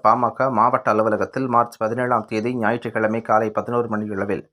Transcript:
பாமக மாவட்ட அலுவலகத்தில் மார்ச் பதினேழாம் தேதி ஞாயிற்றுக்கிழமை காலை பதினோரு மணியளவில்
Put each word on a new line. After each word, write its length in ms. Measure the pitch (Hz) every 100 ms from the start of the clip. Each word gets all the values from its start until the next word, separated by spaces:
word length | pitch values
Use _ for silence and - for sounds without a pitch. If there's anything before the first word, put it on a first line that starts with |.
| 107
பாமக 420 | 123 117 - 131 110
மாவட்ட 340 | 120 123 127
அலுவலகத்தில் 560 | 110 110 107 95 131 131
மார்ச் 240 | 117 117 -
பதினேழாம் 440 | 110 117 123 120 110
தேதி 220 | 110 117 127
ஞாயிற்றுக்கிழமை 580 | 107 120 117 113 110 113 117
காலை 200 | 110 110 107
பதினோரு 320 | 117 120 117
மணியளவில் 500 | 107 107 98 101 90 -